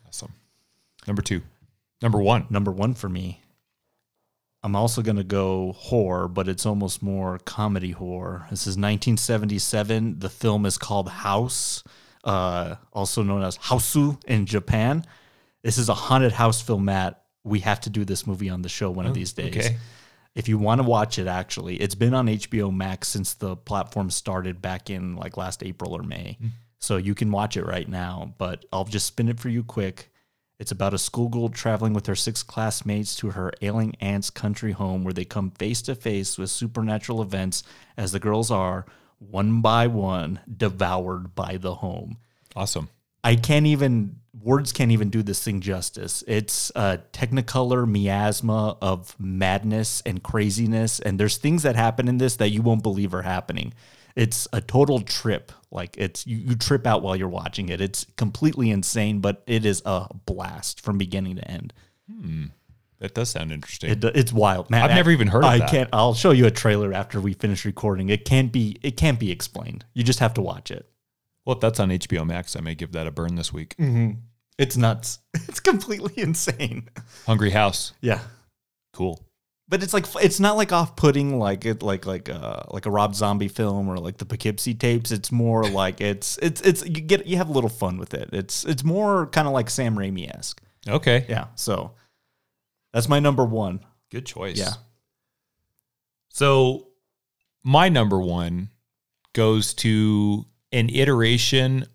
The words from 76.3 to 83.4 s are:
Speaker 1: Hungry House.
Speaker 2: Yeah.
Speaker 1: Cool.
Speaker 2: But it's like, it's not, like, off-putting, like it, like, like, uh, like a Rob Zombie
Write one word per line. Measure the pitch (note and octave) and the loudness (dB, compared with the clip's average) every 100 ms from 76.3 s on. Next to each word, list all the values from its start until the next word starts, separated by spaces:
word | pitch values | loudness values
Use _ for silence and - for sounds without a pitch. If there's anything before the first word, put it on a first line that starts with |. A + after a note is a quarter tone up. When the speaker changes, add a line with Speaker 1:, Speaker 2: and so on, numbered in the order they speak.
| E3 - A#2 C3 A#2+ A#2 - - - - | 0 -2 -2 -4 -6 -12 -16 -20 -8 0
Speaker 1:
Hungry | A2 G#2 | 2 4
House. | G#2 G#2 F2+ - - | 4 4 2 -6 -4
Speaker 2:
Yeah. | A#2+ G2 - - _ _ _ _ _ | -2 -2 -4 -20 _ _ _ _ _
Speaker 1:
Cool. | - F2+ D#2 - _ _ _ - | -6 -6 -6 -16 _ _ _ -4
Speaker 2:
But | G3 | -2
it's | F#3+ | 2
like, | G3+ - - | 0 0 2
it's | G3+ - | 4 6
not, | G3+ G#3+ | 4 4
like, | G3+ | 2
off-putting, | F3 E3 - D3+ C#3 C#3+ C3 | 2 0 4 4 4 2 0
like | G2+ G2 | 0 -2
it, | A2 A2 | -2 -2
like, | G#2 F#2+ | -2 -4
like, | F#2+ F#2+ - | -4 -6 -6
uh, | C#2 A1+ G1+ - | -10 -8 -10 -10
like | F#2+ | -8
a | G#2 | -2
Rob | G#2 G#2 | 2 2
Zombie | G2+ G#2 G2+ | 2 0 2